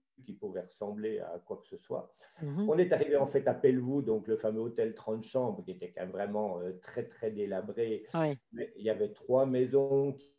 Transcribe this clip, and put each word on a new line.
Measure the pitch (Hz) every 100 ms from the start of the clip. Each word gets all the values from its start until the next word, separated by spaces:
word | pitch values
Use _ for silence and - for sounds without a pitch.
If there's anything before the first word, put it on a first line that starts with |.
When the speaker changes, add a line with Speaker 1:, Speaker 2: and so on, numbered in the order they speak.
| _ -
Speaker 1:
qui | 127
pouvait | 90 104 92
ressembler | 92 - 104 104 110 98
à | 82 87 -
quoi | 95
que | -
ce | 87
soit. | - - - _ - -
Speaker 2:
Mhm. | 147 156 214
Speaker 1:
On | 165
est | 180
arrivé, | 147 143 139
en | 131
fait, | 139 131
à |
Pelvoux, | 120 135 127 123 143
donc | 113 107 113
le | 110
fameux | 110 110
hôtel | 117 117 110 -
trente | 110 110 104
chambres, | 131 123 98 92
qui |
était | 90 87
quand | 87
même | 92
vraiment, | 95 104 104 104 87
euh, | 90 90
très, | - 123
très | - - 110
délabré. | 104 98 95 104 110 113 107 -
Speaker 2:
Oui. | 165 151 135 _
Speaker 1:
Mais | 113 - -
il | 107
y |
avait | 104 104
trois | - - 131 135
maisons | 127 127 139 139 139 143
qui | 139 -